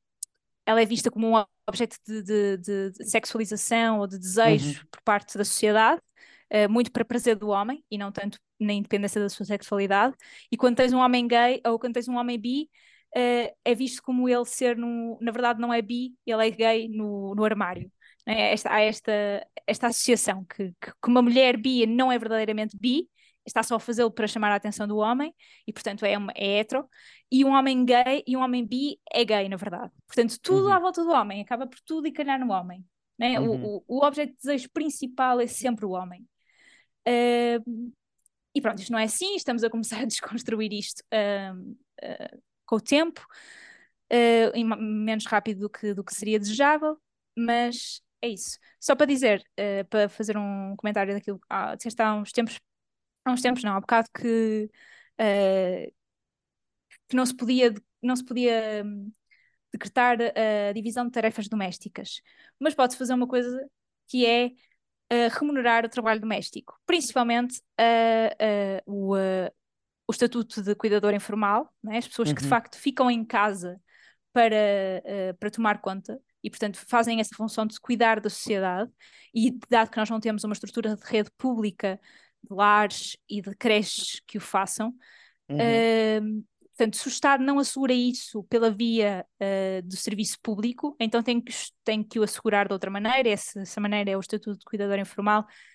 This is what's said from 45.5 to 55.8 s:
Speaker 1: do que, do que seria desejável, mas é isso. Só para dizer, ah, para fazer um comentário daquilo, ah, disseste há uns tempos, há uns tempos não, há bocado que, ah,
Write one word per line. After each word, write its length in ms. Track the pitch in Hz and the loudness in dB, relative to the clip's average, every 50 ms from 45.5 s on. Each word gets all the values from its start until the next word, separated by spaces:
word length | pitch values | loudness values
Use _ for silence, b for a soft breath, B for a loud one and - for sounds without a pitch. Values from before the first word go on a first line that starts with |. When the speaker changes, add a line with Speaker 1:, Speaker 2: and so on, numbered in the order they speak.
| 208 190 | -4 -6
Speaker 1:
do 80 | 202 208 | -6 -8
que, 240 | - - - 208 202 | -8 -6 -6 -6 -4
do 100 | 190 190 | -4 -6
que 100 | - - | -8 -8
seria 240 | - 202 208 214 214 | -8 -2 0 0 0
desejável, 580 | 202 208 220 226 277 285 302 302 311 302 311 311 _ _ _ _ _ _ - 233 | 0 0 0 2 4 4 4 2 0 -2 -4 -6 _ _ _ _ _ _ -6 -4
mas 640 | 233 233 233 240 240 240 240 233 - - - - _ _ _ _ | -2 0 0 0 0 -2 -4 -8 -10 -12 -14 -16 _ _ _ _
é 80 | - 240 | -8 -8
isso. 280 | 214 185 - - - - b b b b | -8 -8 -10 -12 -12 -14 b b b b
Só 140 | - - 277 | 0 2 4
para 100 | 262 294 277 | 4 4 4
dizer, 360 | 285 254 254 226 202 190 - _ _ - | 4 4 4 4 4 2 0 _ _ -6
ah, 260 | 202 202 196 196 196 - | -4 -2 -2 -4 -4 -2
para 200 | - 214 208 196 | 0 2 2 0
fazer 280 | - - 214 208 208 214 | 0 -4 -4 -4 -4 -4
um 380 | 208 202 196 196 196 196 202 208 | -4 -4 -4 -6 -6 -8 -8 -6
comentário 360 | - 208 208 214 196 196 202 | -4 -4 -2 -2 -2 -2 -2
daquilo, 260 | 208 - - 202 - _ - | -4 -6 -8 -10 -10 _ -6
ah, 260 | - 190 - - - | -6 -4 -4 -4 -6
disseste 260 | - - 233 220 - | -8 -10 -6 -2 0
há 120 | 220 214 214 | 0 0 0
uns 160 | 208 208 - | -2 -4 -6
tempos, 280 | - 240 233 226 - - _ _ _ _ _ _ _ _ _ _ _ _ - | -2 -2 -2 -2 -4 -12 _ _ _ _ _ _ _ _ _ _ _ _ -2
há 60 | 262 | -2
uns 100 | 254 247 | 0 2
tempos 220 | 254 247 247 247 240 | 2 0 0 0 -2
não, 120 | 214 196 | -2 -2
há 40 | 196 | -2
bocado 280 | 196 - 233 226 226 - - | 0 2 2 2 2 2 -4
que, 540 | - - 233 226 226 226 220 214 214 214 214 b b b b b b b b b - | -6 -2 0 0 2 2 0 0 -2 -4 -6 b b b b b b b b b -2
ah, 720 | 226 214 202 202 196 190 190 190 190 180 185 90 | 0 2 2 2 2 2 2 2 0 0 -2 -4